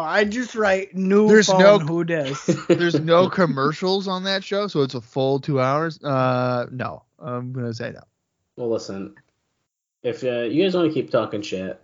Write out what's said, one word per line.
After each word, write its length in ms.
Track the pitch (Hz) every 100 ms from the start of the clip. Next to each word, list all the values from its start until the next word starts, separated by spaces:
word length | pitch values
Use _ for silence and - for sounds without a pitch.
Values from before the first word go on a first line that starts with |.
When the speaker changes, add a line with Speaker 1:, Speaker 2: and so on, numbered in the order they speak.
Speaker 1:
I 220 | 160 196
just 320 | 208 240 240 226
write 400 | 208 190 196 185
new 320 | 190 202 214
Speaker 2:
There's 180 | 214 202
Speaker 1:
phone, 120 | 185
Speaker 2:
no 180 | 196 202
Speaker 1:
who 240 | 151 170
dis? 400 | 170 160 135 143 -
Speaker 2:
<laughs> 220 | 160 -
There's 320 | 170 175 151
Speaker 3:
<laughs> 0 |
Speaker 2:
no 300 | 160 170 185
commercials 800 | 190 165 135 143 156 185 196 196
on 160 | 185
that 200 | 190 196
show, 220 | - 196 208
so 140 | 151
it's 140 | 135 127
a 60 |
full 380 | - 139 135 139
two 220 | 147 135
hours. 420 | 131 147 165 -
Uh, 600 | 147 131 127 123 127 123 120
no, 320 | 131 113 - _ _
I'm 340 | 127 123 127
gonna 180 | 131 120
say 180 | 113 117
no. 80 | - - _ _ _ _ -
Speaker 3:
Well, 140 | 117
listen, 420 | 110 - 98 98 - _ _ _ _ _ _ _ _
if, 220 | 123 117
uh, 180 | 127 120
you 200 | 120 147
guys 120 | 190 180
wanna 160 | 156
keep 200 | 135 -
talking 320 | 120 104 104
shit, 360 | - 92 92 -